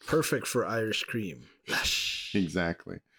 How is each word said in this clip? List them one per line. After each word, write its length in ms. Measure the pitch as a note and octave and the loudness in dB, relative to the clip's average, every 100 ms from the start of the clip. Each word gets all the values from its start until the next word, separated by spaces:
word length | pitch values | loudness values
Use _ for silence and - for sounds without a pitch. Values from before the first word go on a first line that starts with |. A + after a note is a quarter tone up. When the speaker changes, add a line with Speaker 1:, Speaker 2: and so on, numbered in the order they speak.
| - | 0
Speaker 1:
Perfect 400 | D#3 - C3 - | 2 4 0 0
for 180 | B2 F#2+ | 0 2
Irish 380 | A2+ A2 - | 2 0 0
cream. 400 | - A#2 G2 C2+ - _ - | -2 -2 -2 -6 -14 _ -4
Lush. 640 | F#2+ - - - - - | 0 2 0 0 -4 -2
Speaker 2:
Exactly. 640 | G#2 E2+ F2 E2+ E2+ F2+ F2+ - | 0 2 2 0 -2 -8 -12 -14